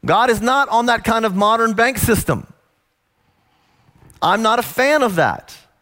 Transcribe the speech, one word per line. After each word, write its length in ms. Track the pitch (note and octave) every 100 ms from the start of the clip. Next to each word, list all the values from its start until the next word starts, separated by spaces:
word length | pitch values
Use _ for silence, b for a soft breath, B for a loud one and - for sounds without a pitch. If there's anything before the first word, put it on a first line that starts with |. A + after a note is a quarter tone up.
God 240 | - F3+ B3
is 120 | A3
not 280 | A3+ C4+ C#4+
on 160 | A3+ A#3+
that 180 | A#3
kind 200 | - A3+
of 120 | A3+ F#3
modern 380 | G#3 A3+ A3+
bank 240 | G#3+ A#3+ C4+
system. 540 | - G#3+ - A#2+ - - _ _ _ _ _ _ _ _ _ _ _ _ _ _ - -
I'm 220 | D#3 G3+
not 160 | A3 A#3+
a 40 |
fan 400 | A#3+ - C4+ D4+
of 140 | B3+ F3
that. 380 | C3+ D#2 - - _ _